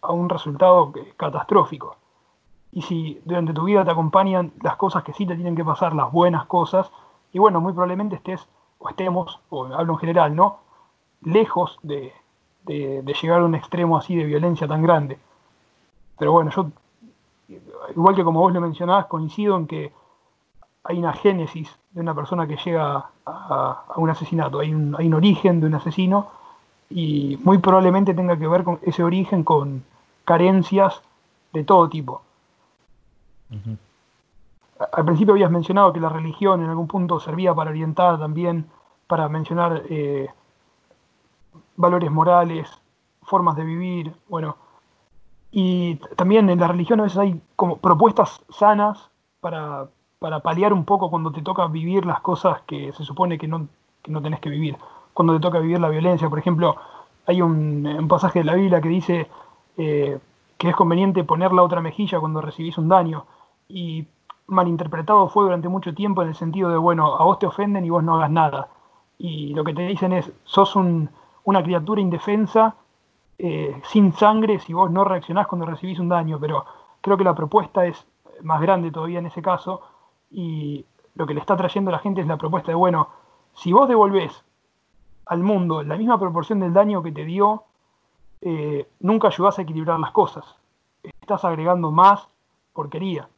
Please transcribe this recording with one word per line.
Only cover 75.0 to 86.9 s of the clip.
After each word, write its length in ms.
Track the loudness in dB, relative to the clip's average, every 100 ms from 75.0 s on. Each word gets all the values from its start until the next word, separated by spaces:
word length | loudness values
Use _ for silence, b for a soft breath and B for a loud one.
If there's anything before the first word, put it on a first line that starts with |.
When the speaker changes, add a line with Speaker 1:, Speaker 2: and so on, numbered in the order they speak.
Speaker 1:
reaccionás 420 | 0 0 -4 -4 -2
cuando 200 | -4 -6
recibís 320 | -8 -8 -6
un 80 | -2
daño. 300 | -2 -2 -6
Pero 240 | -4 -6 -6 B B B
creo 160 | -2 2
que 80 |
la 100 | 2
propuesta 520 | 0 0 0 0 0 -2
es 200 | -2 _ _ _ -18
más 180 | -4 -2
grande 300 | 2 2 0
todavía 280 | -6 -8 -8
en 80 | -10
ese 160 | -8
caso, 400 | -4 -4 -4 -12 b b b _ _
y 540 | -10 -8 -8 -8 -10 -14 _ _
lo 120 | -10 -6
que 80 |
le 60 | -6
está 160 | -2 -2
trayendo 340 | 0 -2 -2
a 20 |
la 60 | -2
gente 220 | -4 -4
es 60 | -4
la 100 | -4
propuesta 340 | -4 -4 -2
de, 60 | 2
bueno, 320 | 2 2 -2 b b b b
si 180 | -10 2
vos 160 | 4 6
devolvés 560 | 4 4 2 -2 -12 _ _ _ _ _ _ _ -20 -6
al 160 | -2
mundo 400 | 0 0 0 -4
la 140 | -6 -4
misma 220 | 0 0
proporción 420 | 0 -4 -4 -2
del 120 | 0
daño 300 | 2 2